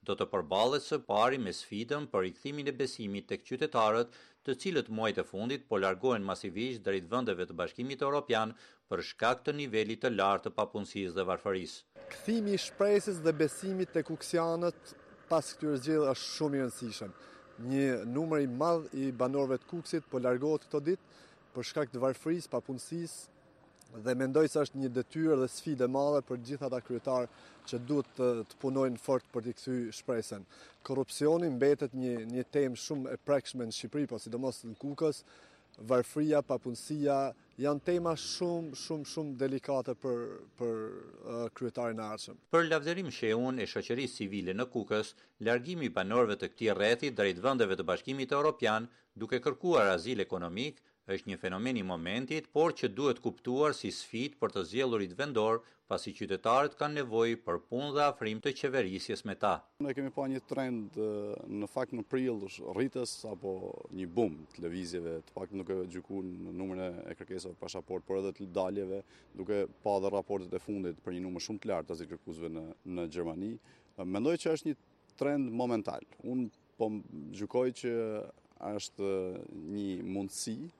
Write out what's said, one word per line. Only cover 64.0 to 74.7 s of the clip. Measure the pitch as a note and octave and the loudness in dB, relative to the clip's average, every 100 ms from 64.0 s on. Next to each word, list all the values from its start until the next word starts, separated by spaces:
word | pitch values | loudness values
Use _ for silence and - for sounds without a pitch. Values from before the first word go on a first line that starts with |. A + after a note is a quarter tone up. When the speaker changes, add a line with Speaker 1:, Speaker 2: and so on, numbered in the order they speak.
| F#2 F2 | -2 2
Speaker 3:
bum | A2+ D2+ D2+ | 2 2 -12
të | - E2+ | -8 -6
lëvizjeve, | F2+ F2+ F2 E2+ E2 - | -4 -4 -4 -4 -6 -8
të | - | -10
paktën | F#2 G2 | -8 -8
nuk | F2 | -4
e | F#2+ F2+ | -4 -4
gjyku | F2 E2+ G2 F#2 | -8 -8 -6 -6
në | F2+ F2+ F2 | -8 -10 -6
numrin | F#2+ F#2 | -6 -4
e, | F#2 F2 - | -6 -6 -10
e | E2+ | -12
kërkesave | F2+ F#2 F#2 F2 | -8 -8 -8 -10
për | |
pasaport, | F2 F#2 - F#2 | -8 -8 -6 -6
por | - F#2+ | -2 0
edhe | G2 F#2 | 0 -4
të | G2 F2+ | -4 0
daljeve, | F#2 G2+ F#2+ G2 - - - | 0 0 -4 -6 -10 -20 -20
duke | - F#2 G#2 G2 - A2 | -10 -2 0 0 -2 2
pa | G2+ | 2
dhe | G2 | 4
raportet | G2 F#2 G2+ F2+ | 0 0 -4 -2
e | F#2 | -6
fundit | - G2+ F2+ D#2+ - | -4 -4 -4 -6 -8
për | F2+ | -6
një | |
numër | F#2 F2+ - | -6 -6 -6
shumë | G#2 | -6
të | A#2 | -2
lartë | F2+ D#2 E2 | -4 -2 -8
të | E2 | -8
kërkuesve | E2+ - D#2+ E2 | -12 -12 -8 -6
në, | D#2+ D#2 - - F2 | -8 -10 -14 -8 -6
në | E2+ E2 | -4 -4
Gjermani. | E2 D#2+ G2+ A#2 _ - _ - | -4 -4 -6 -8 _ -20 _ -10
Mendoj | F2+ G2 B2+ E3+ | -6 -2 0 0
që | E3 D#3+ | 0 -2
është | D#3 | -2